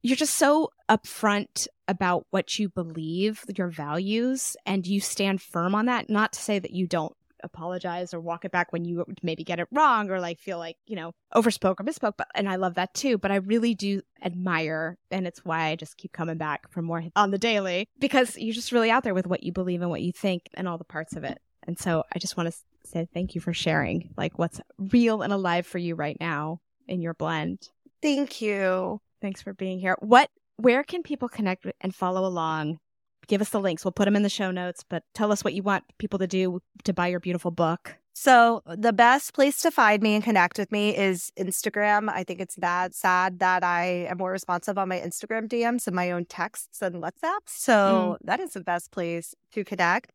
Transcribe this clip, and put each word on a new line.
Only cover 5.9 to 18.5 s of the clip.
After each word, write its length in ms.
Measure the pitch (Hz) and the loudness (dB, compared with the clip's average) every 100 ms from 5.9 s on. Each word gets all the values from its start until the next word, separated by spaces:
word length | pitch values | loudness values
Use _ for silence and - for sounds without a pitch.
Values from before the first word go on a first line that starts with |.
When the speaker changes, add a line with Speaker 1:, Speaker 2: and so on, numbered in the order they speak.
| 240 - | -2 0
Speaker 1:
Not 220 | 208 220 | 0 0
to 80 | - | -2
say 180 | - 208 | -2 -2
that 140 | 185 | -2
you 160 | 180 185 | -4 -2
don't 240 | 175 156 _ _ _ | -2 -4 _ _ _
apologize 680 | - - 165 180 180 175 180 | -18 -12 -8 -6 -6 -6 -8
or 80 | 175 | -8
walk 240 | 170 170 | -8 -8
it 60 | 185 | -2
back 220 | 180 175 | -2 0
when 120 | 170 | -2
you 200 | 170 170 - - | -4 -4 -6 -6
maybe 220 | 175 160 | -6 -6
get 160 | 165 175 | -6 -4
it 80 | 175 | -2
wrong 400 | 277 302 233 208 | 4 4 4 0
or, 80 | 185 | -4
like, 220 | 175 170 | -4 -8
feel 180 | - 175 | -8 -8
like, 180 | 165 170 _ | -8 -14 _
you 100 | 208 | -10
know, 160 | 160 - _ 233 | -10 -14 _ 2
overspoke 420 | 233 - 185 185 | 2 2 0 0
or 60 | |
misspoke. 300 | 202 320 220 - | -4 -2 -4 -4
But, 100 | - | -6
and 140 | - 196 | -4 -2
I 80 | 185 | 0
love 180 | 185 | -2
that 200 | 175 180 | -2 -4
too. 220 | - 277 220 | -2 0 0
But 140 | 196 | 2
I 60 | 196 | 0
really 400 | 190 226 233 214 | 2 2 2 0
do 260 | 202 196 - _ | -2 -4 -6 _
admire, 800 | 185 180 185 165 160 156 160 175 _ | -8 -4 -2 0 0 -2 -4 -8 _
and 120 | 185 | -4
it's 200 | 185 - | -4 -8
why 220 | - 160 160 | -4 -2 0
I 100 | 160 | -2
just 200 | 156 - | -8 -16
keep 160 | 190 | -18
coming 240 | - 165 165 | -6 -4 -4
back 320 | 156 147 - | -4 -6 -6
for 100 | - | -8
more 220 | 165 165 165 | -4 -4 -2
on 160 | 202 202 | 2 2
the 80 | 196 | 2
daily, 500 | 226 214 190 175 214 _ | 2 0 0 -4 -4 _
because 360 | 277 277 247 - | 2 4 2 0
you're 180 | 220 | -6